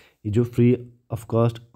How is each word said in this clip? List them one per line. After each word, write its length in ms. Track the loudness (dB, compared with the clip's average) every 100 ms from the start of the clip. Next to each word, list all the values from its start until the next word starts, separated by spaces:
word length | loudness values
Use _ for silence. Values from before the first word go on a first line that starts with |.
| _ _ -4
ये 60 |
जो 140 | -2 0
free 300 | 2 2 2 -4 _ _
of 60 | -12 -4 0
cost 260 | 0 -2 -10